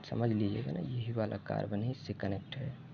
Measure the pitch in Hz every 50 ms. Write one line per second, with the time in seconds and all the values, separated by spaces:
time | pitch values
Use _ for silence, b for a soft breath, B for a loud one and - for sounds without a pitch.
0 | - - - 110 117 117 110 107 107 98 101 113 123 135 143 - - 135 127 123
1 | 113 117 117 117 110 104 107 104 - - 107 107 98 107 107 101 107 120 131 -
2 | - - 101 - 101 98 101 95 - - - 135 123 - - - - -